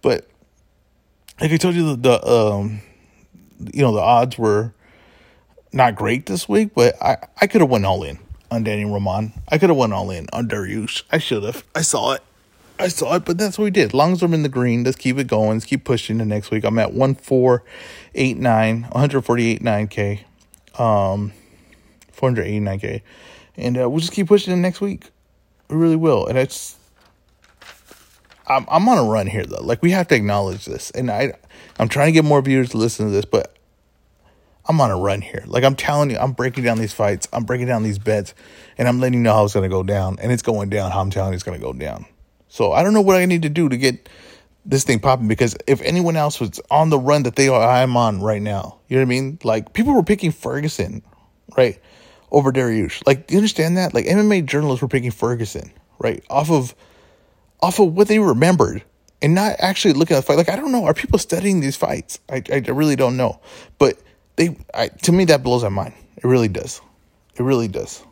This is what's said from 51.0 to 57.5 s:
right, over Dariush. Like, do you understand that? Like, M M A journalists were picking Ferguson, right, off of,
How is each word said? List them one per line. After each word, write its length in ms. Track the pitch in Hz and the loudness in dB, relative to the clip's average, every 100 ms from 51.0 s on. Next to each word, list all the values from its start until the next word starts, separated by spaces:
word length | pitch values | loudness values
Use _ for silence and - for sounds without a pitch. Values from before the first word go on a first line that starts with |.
| - _ _ _ _ - | -16 _ _ _ _ 2
right, 240 | 123 95 _ _ _ _ _ | 2 0 _ _ _ _ _
over 220 | 143 135 | 2 2
Dariush. 500 | 131 123 110 90 - - | 0 0 0 -2 -2 0
Like, 200 | 135 - | 0 2
do 80 | |
you 40 | 180 | 0
understand 380 | 214 - 160 180 | 2 0 0 0
that? 160 | 185 | 0
Like, 140 | - - | -2 0
M 120 | 190 | 2
M 140 | 214 | 4
A 80 | 202 | 2
journalists 420 | 143 139 151 127 | 0 -2 0 -2
were 60 | 131 | -2
picking 220 | 135 123 | -2 -4
Ferguson, 600 | - 113 123 113 - - - _ _ | -4 -2 -2 -6 -8 -14 -20 _ _
right, 260 | 120 - _ | -6 -6 _
off 200 | 135 151 | -2 2
of, 240 | 156 123 - _ _ _ _ _ _ _ | 0 0 -10 _ _ _ _ _ _ _